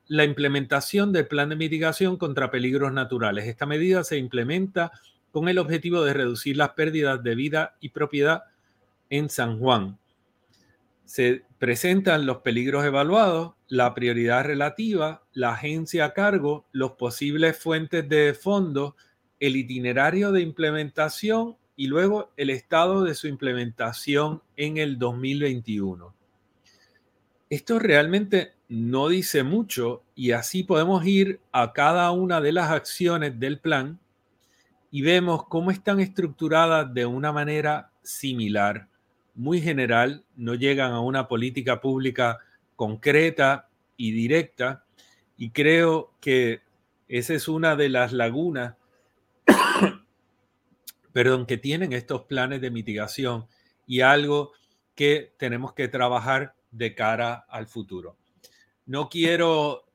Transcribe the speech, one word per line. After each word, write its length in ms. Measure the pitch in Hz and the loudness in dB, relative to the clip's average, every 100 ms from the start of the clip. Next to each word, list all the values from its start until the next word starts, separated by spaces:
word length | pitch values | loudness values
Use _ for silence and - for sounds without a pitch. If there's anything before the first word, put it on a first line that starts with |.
| _ | _
la 160 | 151 | 2
implementación 880 | 147 143 143 139 135 139 - 202 202 | 2 2 0 0 0 -2 0 0 2
del 160 | 180 147 | 0 0
plan 220 | 147 147 | -2 -2
de 80 | 156 | -2
mitigación 600 | 160 156 160 156 190 185 | -4 -2 -2 0 -2 -2
contra 320 | 165 139 127 | -4 -2 -2
peligros 440 | 127 127 135 139 | -2 0 0 0
naturales. 520 | 135 123 127 110 101 113 | -2 -4 -2 -2 -2 -6
Esta 200 | 113 143 | -6 -4
medida 400 | 151 180 185 165 | -2 2 0 0
se 120 | 147 | -4
implementa 760 | 127 123 120 175 190 185 170 - _ _ _ | -4 -4 -2 -2 -2 -2 -4 -6 _ _ _
con 180 | 156 170 | -4 0
el 80 | 180 | 0
objetivo 440 | 151 160 170 175 | 0 -2 -2 0
de 100 | 143 | 0
reducir 420 | 139 123 117 143 139 | 0 -2 -2 -4 0
las 140 | 147 | 0
pérdidas 520 | - 156 156 143 131 | 0 -2 0 0 0
de 140 | 120 117 | -2 -2
vida 400 | 143 156 160 - | -2 -2 -4 -8
y 80 | 139 | -16
propiedad 560 | 147 147 147 143 160 - _ _ _ _ _ _ | -6 -4 0 2 0 -4 _ _ _ _ _ _
en 200 | 143 147 | -4 -4
San 300 | - 120 110 | -4 -4 0
Juan. 400 | 127 117 95 98 _ _ _ _ _ _ _ _ _ _ | 2 2 0 -10 _ _ _ _ _ _ _ _ _ _
Se 400 | _ - 123 127 - _ | _ 0 2 0 -4 _
presentan 640 | 120 117 180 190 190 156 135 | -2 0 2 2 4 2 0
los 120 | 127 | -2
peligros 480 | 127 117 127 143 143 | -2 0 0 0 0
evaluados, 720 | 139 147 208 202 165 165 - _ | 2 2 4 4 2 -4 -12 _
la 260 | 127 123 | 2 2
prioridad 520 | 120 120 117 117 123 143 | 2 -2 0 2 2 0
relativa, 800 | 143 147 147 220 190 156 156 _ | -2 -2 -4 -2 0 -2 -6 _
la 180 | 135 120 | -4 -2
agencia 540 | 113 147 160 160 170 151 | -2 -6 -6 -4 -2 -2
a 80 | |
cargo, 520 | 190 208 196 147 147 - | 0 0 2 -2 -4 -6
los 220 | 135 131 | -4 -4
posibles 640 | - 123 - 143 151 160 156 | -2 -6 -2 -2 2 2 2
fuentes 500 | 165 160 160 170 143 | -2 -2 -2 -4 2
de 260 | 151 147 | 4 4
fondos, 600 | 143 190 202 180 139 143 - _ _ _ _ | 2 -2 0 0 -2 -6 -10 _ _ _ _
el 160 | 139 131 | -2 -2
itinerario 760 | 123 127 123 127 147 185 202 | -4 -4 -2 2 2 2 2
de 100 | 190 | 0
implementación 1160 | 165 156 156 156 147 - 151 - 208 226 233 - _ - | 0 -2 -2 -2 -6 -2 -2 -2 -2 0 -2 -8 _ -8
y 120 | 135 | -2
luego 440 | 151 196 208 - - | 2 2 0 -4 -4
el 120 | 139 | -4
estado 540 | 131 - 165 175 196 | -4 0 2 4 2
de 100 | 180 | 0
su 140 | 143 151 | -2 -6
implementación 1120 | 139 135 123 120 - 117 117 - 143 151 156 - - | -4 -4 -2 -6 -6 -6 -6 -2 0 0 -4 -12 -8
en 220 | 151 156 | -6 -2
el 200 | 151 127 | -4 -2
dos 200 | 123 120 | -2 -2
mil 240 | 131 143 | -4 -2
veintiuno". 760 | 143 123 113 104 95 87 87 _ _ _ _ _ _ _ _ _ _ _ _ _ _ | -2 -2 -4 -4 -4 -6 -16 _ _ _ _ _ _ _ _ _ _ _ _ _ _
Esto 280 | 147 - 226 | -8 -2 0
realmente 760 | 220 147 156 196 202 190 - _ _ | 6 6 6 0 2 0 0 _ _
no 420 | 113 117 131 151 | -4 0 2 2
dice 340 | 185 180 147 | 0 0 0
mucho 600 | 131 202 208 127 117 120 _ - | 0 0 -2 -4 -4 -6 _ -4
y 160 | 123 | 0
así 320 | 117 - 185 | 0 -2 -6
podemos 420 | 185 160 170 190 175 | 0 2 4 2 4
ir 340 | 196 196 190 _ | 4 4 0 _
a 220 | 127 117 | 0 0
cada 360 | 143 147 175 175 | 2 4 4 2
una 320 | 180 185 170 | 0 0 0
de 100 | 147 | 2
las 200 | 170 160 | 0 0
acciones 680 | 156 - - 175 170 147 120 | 0 -2 -2 0 0 -2 -4
del 200 | 135 143 | -6 -4
plan 400 | 165 147 135 170 _ _ _ _ _ _ _ _ _ | 0 0 -2 -10 _ _ _ _ _ _ _ _ _
y 140 | 143 | -2
vemos 420 | 147 180 175 160 - | 2 2 2 -2 -2
cómo 240 | 165 180 | -2 -2
están 300 | 190 - 196 | -2 0 0
estructuradas 920 | 190 190 170 - 156 160 165 160 135 | 0 -2 -4 -4 2 4 6 4 0
de 120 | 123 120 | -2 -2
una 260 | 127 151 | -2 -2
manera 600 | 147 147 151 151 151 - _ | -2 -2 -2 -2 -2 -6 _
similar, 840 | - - 135 123 107 104 101 104 - _ _ _ _ - | -14 -8 -6 -4 -2 2 0 -2 -12 _ _ _ _ -8
muy 260 | 131 175 | -2 -2
general, 640 | 160 139 120 117 123 147 _ 131 | 0 0 2 4 2 -2 _ -10
no 200 | 117 120 | -6 0
llegan 380 | 139 139 131 | 0 2 0
a 80 | 117 | -2
una 260 | 123 135 127 | -2 -2 -2
política 540 | 117 127 127 127 120 | -2 -2 -4 -2 -2
pública 580 | 135 131 131 123 120 113 - _ _ - | -2 -2 -2 0 -2 -2 -12 _ _ -6
concreta 960 | 107 110 147 147 165 156 135 139 - _ _ - | -6 -2 2 4 4 2 2 2 -6 _ _ -8
y 140 | 113 | -4
directa, 720 | 113 117 160 156 - 127 135 _ _ _ _ _ _ | -2 2 2 0 -4 -6 -6 _ _ _ _ _ _
y 140 | 117 | -8
creo 640 | 131 147 165 165 160 - _ | 2 4 6 4 2 -4 _
que 420 | 143 127 120 113 _ _ _ _ _ | 0 2 2 -2 _ _ _ _ _
esa 260 | 123 120 | -6 -4
es 140 | 156 - | -4 -4
una 280 | 160 160 147 | 0 0 2
de 140 | 143 | 2
las 240 | 127 120 | 2 0
lagunas, 640 | 123 117 127 175 139 120 - _ _ _ _ _ _ - | 0 -2 -2 -4 -4 -8 -12 _ _ _ _ _ _ 4
<coughs> 1700 | - - - 196 - _ _ _ _ _ _ _ _ - - _ | 4 4 2 0 0 _ _ _ _ _ _ _ _ -20 -20 _
perdón, 320 | 123 123 131 120 | 2 4 2 0
que 120 | 117 | -4
tienen 360 | 135 160 180 | -2 -2 -2
estos 300 | 123 120 127 | -4 -6 -8
planes 380 | - 135 127 135 | -6 -4 -4 -4
de 100 | 127 | -6
mitigación 720 | 117 107 104 104 - 127 117 113 _ _ _ - | -6 -6 -6 -6 -4 -4 -4 -10 _ _ _ -4
y 160 | 127 | 4
algo 520 | 127 147 147 147 139 _ _ _ _ - | 6 6 4 0 -2 _ _ _ _ -2
que 380 | 147 147 127 _ | 2 2 -2 _
tenemos 360 | 127 120 131 | -6 -6 -8
que 140 | - 127 | -6 -6
trabajar 680 | 131 123 123 120 135 143 _ _ | 0 0 0 0 -2 -2 _ _
de 240 | 113 113 - | -8 -6 -2
cara 500 | 110 113 117 120 _ | -2 0 -4 -6 _
al 180 | 113 110 | -14 -12
futuro. 500 | 117 95 92 87 - _ _ _ _ _ _ - | -14 -12 -14 -14 -20 _ _ _ _ _ _ -8
No 240 | 139 147 | -6 -6
quiero, 760 | 170 165 170 170 156 147 131 - | 0 2 4 4 2 0 -4 -12